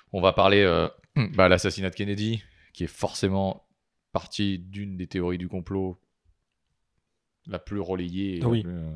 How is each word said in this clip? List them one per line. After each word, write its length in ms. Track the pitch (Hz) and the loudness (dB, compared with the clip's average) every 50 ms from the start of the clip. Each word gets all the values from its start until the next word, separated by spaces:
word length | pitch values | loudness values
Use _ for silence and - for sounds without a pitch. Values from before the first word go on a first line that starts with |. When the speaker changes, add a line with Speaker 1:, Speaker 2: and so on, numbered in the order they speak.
| _ - - | _ -8 -2
Speaker 1:
on 80 | 95 | 2
va 120 | 90 95 92 | 4 4 4
parler, 280 | - 95 98 101 101 101 | 6 6 6 6 6 6
euh, 240 | 92 85 82 80 - - _ _ _ - | 6 4 4 2 0 -4 _ _ _ -2
<clears throat> 200 | 147 117 92 - | -2 -2 0 4
bah, 120 | 98 95 90 | 6 6 6
l'assassinat 420 | 92 90 - 98 90 - 95 92 | 6 6 4 0 -2 -2 -4 -6
de 40 | - | -4
Kennedy, 460 | - 101 101 101 101 104 110 113 107 - - _ _ _ _ - | -4 -4 -4 -2 -2 -2 -2 -4 -4 -8 -12 _ _ _ _ -10
qui 120 | - 87 | -8 -8
est 20 | |
forcément 760 | 80 - - - - - - - 95 95 98 98 95 95 - _ _ _ _ _ _ _ _ _ _ - - | -8 -8 -6 -6 -6 -4 -2 -2 0 0 0 -2 -2 -4 -8 _ _ _ _ _ _ _ _ _ _ -8 -8
partie 380 | - - - - 104 101 98 90 | -8 -8 -4 -2 -2 -2 -2 -4
d'une 360 | 87 92 95 101 101 101 95 | -8 -12 -12 -12 -10 -10 -8
des 100 | 90 92 | -8 -8
théories 300 | - - 95 87 87 90 | -6 -4 -2 -2 -2 -2
du 100 | 87 90 90 | -4 -6 -6
complot 500 | - 92 85 - 98 98 95 92 90 _ _ _ _ _ _ _ _ _ _ _ _ _ _ _ _ _ _ _ _ _ _ _ _ _ _ _ _ _ _ | -8 -8 -8 -4 -4 -4 -4 -4 -6 _ _ _ _ _ _ _ _ _ _ _ _ _ _ _ _ _ _ _ _ _ _ _ _ _ _ _ _ _ _
la 120 | - 101 87 | -12 -12 -12
plus 200 | - - 101 101 | -10 -8 -6 -6
relayée, 580 | 87 85 92 92 90 87 87 95 98 98 92 85 | -4 -4 -4 -4 -4 -4 -4 -4 -4 -4 -4 -2
et 60 | 101 | 0
Speaker 2:
Oui. 180 | 120 117 113 101 | 0 0 0 -2
Speaker 1:
la 60 | 87 | -4
plus, 80 | 87 | -8
euh, 180 | 85 82 78 78 | -8 -8 -10 -10